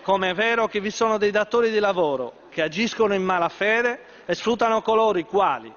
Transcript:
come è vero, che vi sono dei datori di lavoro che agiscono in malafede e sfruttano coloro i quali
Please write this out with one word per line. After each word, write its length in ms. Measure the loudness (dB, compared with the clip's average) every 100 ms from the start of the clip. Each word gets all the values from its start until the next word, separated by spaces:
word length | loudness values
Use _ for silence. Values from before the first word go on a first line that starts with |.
come 280 | -2 0 0
è 40 |
vero, 340 | 0 0 0 -2
che 100 | -2
vi 140 | -6
sono 260 | -2 0 2
dei 140 | 0
datori 400 | 0 0 0 2
di 80 | 2
lavoro 640 | 0 2 0 -2 -6 -12 -10
che 120 | -4
agiscono 500 | -4 -2 -2 0 0
in 120 | 0
malafede 800 | 0 0 -2 -2 0 2 0 -4 -10 -14
e 100 | -6 -4
sfruttano 460 | -2 0 2 2
coloro 360 | 2 2 2 0
i 60 |
quali 500 | -2 0 2 0 -6